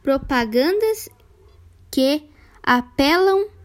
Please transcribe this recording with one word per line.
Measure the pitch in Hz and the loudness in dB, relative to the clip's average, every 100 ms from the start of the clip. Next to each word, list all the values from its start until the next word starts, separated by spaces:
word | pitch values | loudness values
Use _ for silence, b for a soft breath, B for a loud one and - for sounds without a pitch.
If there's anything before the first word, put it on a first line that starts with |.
propagandas | - 269 - 254 233 233 294 403 440 440 - _ _ _ - - - _ - | -2 -2 0 -2 0 0 0 0 -2 -4 -10 _ _ _ -20 -20 -20 _ -6
que | - 262 302 - b b b | -2 0 -2 -6 b b b
apelam | - 247 247 - 277 339 381 381 415 - | 0 0 0 -2 2 2 2 2 -2 -10